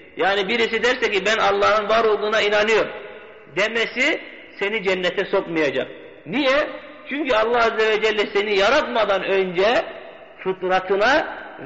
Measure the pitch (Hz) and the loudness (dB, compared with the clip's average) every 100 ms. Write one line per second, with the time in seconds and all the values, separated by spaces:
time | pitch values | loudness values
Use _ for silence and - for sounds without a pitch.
0 | - - 175 202 190 233 226 220 240 254 | -12 -2 0 0 0 0 0 0 0 0
1 | 214 202 190 220 196 202 202 214 208 220 | 0 0 0 0 2 2 4 2 2 2
2 | 220 202 208 220 208 208 214 214 151 - | 4 2 0 0 2 2 4 2 0 -4
3 | - - - - - 143 220 226 214 233 | -14 -16 -20 -20 -10 -4 -2 0 -2 -2
4 | 285 - - - - - 202 220 190 185 | -2 -2 -6 -20 -18 -6 -4 -2 -2 0
5 | 180 180 185 196 165 165 147 123 - - | 0 -2 0 0 0 0 0 0 -4 -8
6 | - - 139 226 269 285 - - - - | -20 -18 -6 -2 2 2 0 -6 -16 -18
7 | - 285 294 220 220 240 226 214 220 214 | -8 -4 0 2 2 2 2 2 2 2
8 | 214 208 202 202 214 196 202 285 240 240 | 2 0 0 0 0 2 4 2 0 0
9 | 202 190 165 196 190 175 202 247 - - | 0 0 0 0 0 2 2 2 -2 -8
10 | - - - - 185 185 185 185 185 196 | -16 -20 -20 -10 -6 -4 0 0 0 2
11 | 226 302 - - - - | 2 2 0 -8 -14 -12